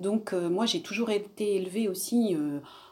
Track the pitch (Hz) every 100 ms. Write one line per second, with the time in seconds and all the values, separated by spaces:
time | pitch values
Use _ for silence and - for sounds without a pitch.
0 | 185 214 214 185 175 180 226 180 - 208
1 | 226 208 208 - 208 196 185 185 220 180
2 | - 240 220 165 147 143 135 - -